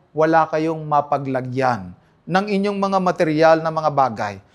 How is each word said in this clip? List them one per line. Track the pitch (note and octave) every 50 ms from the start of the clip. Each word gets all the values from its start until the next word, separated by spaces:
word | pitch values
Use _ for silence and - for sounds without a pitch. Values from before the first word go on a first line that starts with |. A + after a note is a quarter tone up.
| _ _ _
wala | D3 D#3 D#3+ D#3+ D#3+ D#3 D#3
kayong | - D#3 D#3 E3 D#3+ D#3+ D#3 D3+
mapaglagyan | D3+ C#3+ C#3+ C#3+ C#3+ C3+ C#3 C3+ C3 B2+ B2+ B2+ B2 C3 C3 B2+ B2 G#2 F#2 F2+ F#2 - _ _ _ _ _
ng | - E3 F#3 G3+ G#3
inyong | G#3 G3 G3 G#3 G3+ G3
mga | G3 G3 G3 F#3+
material | F3+ F3+ F3 - F3 D#3 D#3 D3+ D#3+ D#3+ E3 D#3+
na | D#3+ E3
mga | D#3+ D#3+ D#3 D3+
bagay. | C#3+ C#3 C3+ B2 A2 G2+ A2 G2+ G2+ F#2+ - _